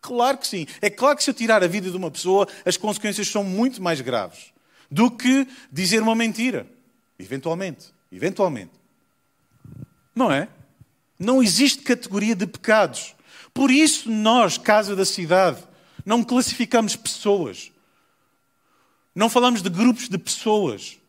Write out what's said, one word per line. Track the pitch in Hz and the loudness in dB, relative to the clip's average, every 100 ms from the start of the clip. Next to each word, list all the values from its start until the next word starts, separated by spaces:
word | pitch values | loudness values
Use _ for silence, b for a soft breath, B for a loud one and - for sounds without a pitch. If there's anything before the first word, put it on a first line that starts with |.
Claro | - 240 233 - | -6 0 2 0
que | - | -4
sim. | 196 151 B | -6 -8 B
É | 208 | -4
claro | 202 262 285 | 0 0 2
que | |
se | - | -2
eu | |
tirar | - 226 220 | -2 2 4
a | 180 | 4
vida | 196 185 | 0 -6
de | 180 | -6
uma | 175 | -8
pessoa, | 135 180 190 196 B - | -6 0 2 2 B -4
as | 160 | -2
consequências | 214 208 214 202 202 | -4 -4 -4 -4 -4
são | 208 | -2
muito | 196 190 247 247 | -2 0 -2 0
mais | 175 160 | -4 -2
graves | 131 120 92 - - _ b b b | -2 -4 -4 -12 -20 _ b b b
do | 143 233 | 2 2
que | 240 247 269 262 B B | 2 2 2 0 B B
dizer | 135 185 220 | -6 0 2
uma | 220 226 | 2 0
mentira. | 226 220 247 180 - _ _ _ _ _ | -2 -2 -4 -4 -10 _ _ _ _ _
Eventualmente. | 92 135 165 165 190 135 - _ _ | -10 -8 -6 -6 -6 -10 -18 _ _
Eventualmente. | 92 151 196 190 131 90 _ _ _ _ _ _ _ _ _ - - - _ _ - | -6 -6 0 -2 -2 -12 _ _ _ _ _ _ _ _ _ -20 -20 -20 _ _ -2
Não | 247 | 0
é? | 139 185 _ _ _ _ _ _ _ | 0 -2 _ _ _ _ _ _ _
Não | 196 262 | 0 4
existe | 226 170 269 - | 4 4 2 0
categoria | - 240 196 196 208 214 | -2 -2 -2 -4 -2 -2
de | 196 | -4
pecados. | - - 220 175 120 - _ B B B | -6 2 2 2 -2 -16 _ B B B
Por | - 262 | 0 2
isso | 269 311 - 226 | 4 4 2 -4
nós, | 220 214 247 208 - | 0 2 4 4 0
Casa | - 214 202 196 | 2 2 2 -2
da | 190 | -2
Cidade, | - 165 180 185 131 - B B B - | -2 0 4 4 0 -14 B B B -2
não | 233 | -2
classificamos | 233 247 254 - 233 240 214 - | 2 0 0 -4 0 2 0 -4
pessoas. | - - 208 202 143 92 - _ _ _ _ _ _ _ _ _ _ _ _ _ _ | -8 -6 0 0 -2 -8 -18 _ _ _ _ _ _ _ _ _ _ _ _ _ _
Não | - 220 | -2 2
falamos | 247 247 233 | 4 2 2
de | 185 | -2
grupos | 170 240 240 - | 2 2 2 -4
de | 185 | -8
pessoas. | - - 220 214 175 104 - - | -6 -4 0 2 0 -4 -12 -20